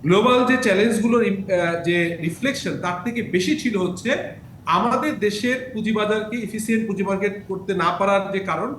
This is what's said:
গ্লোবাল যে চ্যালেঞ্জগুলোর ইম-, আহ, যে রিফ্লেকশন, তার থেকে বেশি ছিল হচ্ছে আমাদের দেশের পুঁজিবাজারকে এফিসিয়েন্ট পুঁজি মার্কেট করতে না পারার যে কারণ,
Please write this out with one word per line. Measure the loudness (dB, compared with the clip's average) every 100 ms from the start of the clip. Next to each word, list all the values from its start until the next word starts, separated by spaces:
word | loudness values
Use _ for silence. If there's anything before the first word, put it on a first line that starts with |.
গ্লোবাল | 4 4 6 6 4
যে | 4
চ্যালেঞ্জগুলোর | 4 4 4 2 2 4 2
ইম-, | 0 0
আহ, | 0 2 0
যে | 0 0 0 -2
রিফ্লেকশন, | -6 -2 -4 -2 -6 -4
তার | -4 -4
থেকে | -4 -6
বেশি | -2 0 0 0
ছিল | 0 0
হচ্ছে | -2 -2 -2 -2 -4 -12 -18 -12 0
আমাদের | 2 2 0 -2 0
দেশের | -2 0 -2 -2 -4
পুঁজিবাজারকে | -4 -2 0 0 0 -2 -6
এফিসিয়েন্ট | -6 -6 -2 0 0
পুঁজি | -2
মার্কেট | -2 0 -2 -4 -8
করতে | -8 -4
না | 0 0
পারার | 2 2 2 0
যে | -4
কারণ, | -2 -4 -4